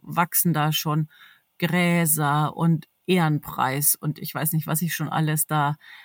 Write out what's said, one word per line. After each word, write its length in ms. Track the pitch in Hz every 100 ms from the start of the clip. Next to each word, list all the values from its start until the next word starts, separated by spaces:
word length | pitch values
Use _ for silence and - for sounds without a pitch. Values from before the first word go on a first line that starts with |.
wachsen 520 | - 156 170 - 175
da 200 | 151 151
schon 360 | 156 160 151 151 - - _ _ -
Gräser 1000 | 170 180 175 175 165 156 147 147 151 -
und 300 | 165 156 - _ -
Ehrenpreis 880 | 180 156 147 - - 127 135 147 -
und 220 | 156 147
ich 160 | 151
weiß 180 | - 156
nicht, 140 | 160 -
was 160 | 156
ich 120 | 170
schon 140 | - 156
alles 380 | - 156 156 -
da 300 | 151 143 147 - -